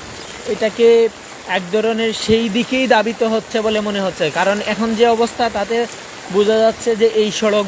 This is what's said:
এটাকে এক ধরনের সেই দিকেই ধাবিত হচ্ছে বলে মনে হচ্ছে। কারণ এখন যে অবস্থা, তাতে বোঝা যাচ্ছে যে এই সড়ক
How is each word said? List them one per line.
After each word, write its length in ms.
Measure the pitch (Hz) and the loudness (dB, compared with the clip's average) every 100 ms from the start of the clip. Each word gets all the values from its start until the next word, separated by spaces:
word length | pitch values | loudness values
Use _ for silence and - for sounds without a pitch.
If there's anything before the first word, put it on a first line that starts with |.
| - - - - - | -16 -16 -16 -14 -8
এটাকে 600 | 208 220 - 233 233 226 - - - - | -4 -2 2 4 6 4 -2 -20 -16 -6
এক 140 | 190 175 | -6 -2
ধরনের 400 | 214 214 220 226 | -2 0 0 -2
সেই 360 | 208 - 226 233 | -4 2 2 2
দিকেই 380 | 214 - 262 254 | -2 0 0 2
ধাবিত 360 | 233 214 226 | 2 2 -2
হচ্ছে 380 | 226 220 208 233 | 0 -2 -2 -2
বলে 200 | 214 214 | 0 0
মনে 200 | 208 202 | -2 -2
হচ্ছে। 300 | 190 160 160 | -4 -2 -2
কারণ 300 | 170 190 208 208 | 0 0 0 -2
এখন 280 | 202 226 | -2 -2
যে 120 | 220 233 | 2 2
অবস্থা, 440 | 226 233 - 233 | 4 0 0 -2
তাতে 340 | 208 202 233 233 - - - - | -2 -2 -2 -4 -6 -16 -16 -4
বোঝা 260 | 185 208 220 | 0 2 4
যাচ্ছে 380 | 226 220 233 220 | 4 2 -2 2
যে 100 | 226 | 2
এই 240 | 220 214 | 4 0
সড়ক 340 | - 220 208 | 0 0 0